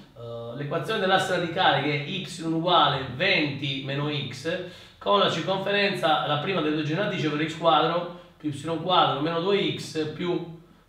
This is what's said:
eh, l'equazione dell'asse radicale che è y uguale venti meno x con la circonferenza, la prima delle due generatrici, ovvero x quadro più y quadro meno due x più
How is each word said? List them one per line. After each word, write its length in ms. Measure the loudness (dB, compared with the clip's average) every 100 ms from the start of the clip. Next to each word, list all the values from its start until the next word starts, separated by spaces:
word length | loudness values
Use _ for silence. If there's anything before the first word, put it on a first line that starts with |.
| -20
eh, 420 | -14 -12 -10 -8 -8
l'equazione 440 | -4 -4 -2 0
dell'asse 360 | 2 2 2 0
radicale 460 | 0 2 4 4
che 220 | 2 -2
è 20 | -4
y 200 | -6 -8 -6
uguale 640 | -2 0 4 6 6 2 -4
venti 680 | -2 0 2 0 -2 -6 -4 -4
meno 240 | -4 -2
x 480 | -4 -6 -8 -6 -6 -8 -14 -20 -6
con 220 | 2 4
la 100 | 4
circonferenza, 960 | 2 0 -2 0 2 2 2 2 2 2
la 120 | 0
prima 220 | 0 0
delle 140 | 0
due 100 | 0
generatrici, 420 | 0 -2 -2 -2 -2
ovvero 200 | 0 -2
x 80 | 0
quadro 640 | 4 4 4 0 -4 -10 -18 -8
più 140 | -6
y 320 | -6 -4 -4
quadro 380 | 2 4 4 2
meno 200 | 0 0
due 340 | 2 2 0
x 380 | -4 -6 -4 -4
più 480 | -4 -2 -2 -6 -12 -20 -20